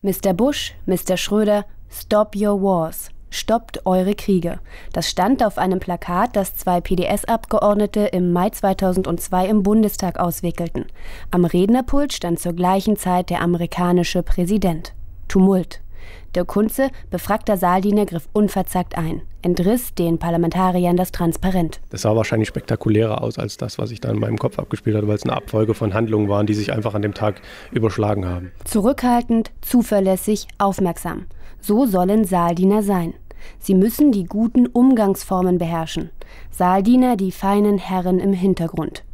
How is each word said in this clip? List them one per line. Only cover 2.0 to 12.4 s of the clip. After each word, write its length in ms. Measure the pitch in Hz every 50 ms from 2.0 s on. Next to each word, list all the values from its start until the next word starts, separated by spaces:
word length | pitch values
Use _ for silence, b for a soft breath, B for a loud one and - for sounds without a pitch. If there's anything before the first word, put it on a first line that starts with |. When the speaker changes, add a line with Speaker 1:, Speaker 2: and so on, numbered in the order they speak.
| - - 214 208 214 214 -
Speaker 1:
your 260 | 202 214 208 202 196 190
wars. 460 | 196 190 175 160 160 170 - - - - - - -
Stoppt 540 | - - - - 214 240 - - - - -
eure 300 | 190 185 185 185 190 208
Kriege." 460 | - - - 196 185 160 170 175 - B B B B B B B
Das 180 | - 165 -
stand 340 | - - 180 202 269 262 247
auf 140 | 214 196 -
einem 220 | - 185 196 190
Plakat, 560 | - - 180 170 - - 175 180 208 247 -
das 180 | 208 190 - -
zwei 260 | - - - 180 175
P-D-S-Abgeordnete 1200 | 175 - 190 175 180 - 190 202 - - 175 170 - - - 214 - 208 208 202 208 202 - 214 208
im 300 | 202 - 185 180 175 175
Mai 180 | 175 180 214
zweitausendzwei 1000 | - - - 196 190 190 196 185 180 185 185 - 170 165 - - - 185 185 190
im 160 | 214 214 196
Bundestag 560 | 196 214 220 220 208 - - - 180 170 -
auswickelten. 640 | 175 175 165 - - 170 165 - 175 165 - - - - B B B B B B B B -
Am 120 | 175 175
Rednerpult 680 | 170 - 180 185 202 233 254 254 254 - 277 285 277 -
stand 260 | - - 175 170
zur 140 | 165